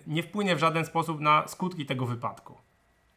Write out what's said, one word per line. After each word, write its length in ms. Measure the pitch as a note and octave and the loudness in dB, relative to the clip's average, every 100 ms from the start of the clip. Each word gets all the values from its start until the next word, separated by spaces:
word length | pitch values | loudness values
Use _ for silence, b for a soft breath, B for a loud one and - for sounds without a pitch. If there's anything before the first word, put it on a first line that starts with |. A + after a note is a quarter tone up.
| D#3+ | -4
nie 160 | D3+ | -2
wpłynie 320 | E3+ G#3 G3+ D#3+ | -2 -2 0 2
w 40 | |
żaden 260 | E3 D#3+ D#3 | 2 2 0
sposób 340 | E3 D#3+ D3+ | -2 -2 0
na 280 | D3+ D3+ - | 4 4 4
skutki 380 | - F3+ E3 - | -4 -4 -4 -6
tego 200 | C3 A#2+ | -2 -2
wypadku. 520 | A#2 A#2 G2+ - - _ _ _ _ _ | -2 -6 -8 -16 -20 _ _ _ _ _